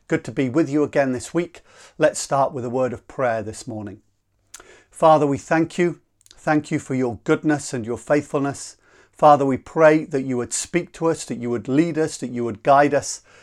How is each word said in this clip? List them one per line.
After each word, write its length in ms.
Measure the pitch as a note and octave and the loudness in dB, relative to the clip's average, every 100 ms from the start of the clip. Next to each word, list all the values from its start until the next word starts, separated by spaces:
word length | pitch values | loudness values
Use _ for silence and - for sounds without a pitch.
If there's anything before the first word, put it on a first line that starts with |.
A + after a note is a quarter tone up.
| - | -4
Good 160 | D#3+ | -4
to 80 | - | -4
be 160 | A#2 C3 | -4 -2
with 200 | B2 D#3+ | 0 0
you 140 | D3 | 0
again 300 | D3 D3+ C3+ | 0 0 -2
this 200 | B2+ - | -2 -6
week. 280 | E3 F3 - _ - - - | -6 -6 -10 _ -20 -20 0
Let's 220 | D#3 - | 0 0
start 340 | - C#3 C3+ | -2 0 0
with 120 | C#3+ | -2
a 40 | A#2+ | -4
word 240 | B2+ B2+ | -2 -2
of 140 | A2+ - | -4 -12
prayer 340 | - B2+ A2+ | -4 -2 -2
this 280 | A2 G#2+ - | -6 -12 -12
morning. 340 | A2 G2+ G2 _ _ _ _ _ - - - _ | -12 -12 -14 _ _ _ _ _ -20 -20 -20 _
Father, 380 | - E3 D#3 C#3+ | 2 4 6 4
we 100 | C3+ | -2
thank 400 | - D#3+ D#3+ - | -2 -2 0 0
you. 220 | F3 D#3 _ _ _ | -2 -4 _ _ _
Thank 380 | _ - D3+ D3 | _ -2 -2 0
you 80 | D3+ | -4
for 160 | - C3 | -4 -4
your 240 | B2+ A2 | -2 -4
goodness 500 | - D#3 D#3+ D3 - | -2 0 0 -2 -4
and 140 | C3 A2 | -8 -6
your 100 | A#2 | -8
faithfulness. 800 | - D3 D3 D3 C#3 C#3 - - _ _ _ | -2 -2 -2 -4 -4 -6 -14 -20 _ _ _
Father, 340 | - D3+ D3 C#3 | 2 6 6 4
we 120 | B2+ | -2
pray 460 | - E3 D#3 D#3 C#3+ | -4 4 6 6 2
that 160 | C#3+ | -4
you 140 | C3+ B2 | -4 -4
would 140 | A#2+ | -4
speak 400 | - - F3 E3+ | -8 -4 -4 -4
to 120 | - D#3+ | -4 -4
us, 180 | D#3 - | -4 -6
that 120 | A#2+ | -8
you 120 | A#2+ | -6
would 180 | A#2+ G#2 | -6 0
lead 280 | C3 E3+ D#3 | 0 2 0
us, 200 | D#3 - | -4 -6
that 140 | B2 | -8
you 100 | B2 | -6
would 220 | A#2+ A2 | -6 -2
guide 300 | - C#3 D3 | 4 4 4
us. 280 | C#3 - - _ _ | 2 -2 -8 _ _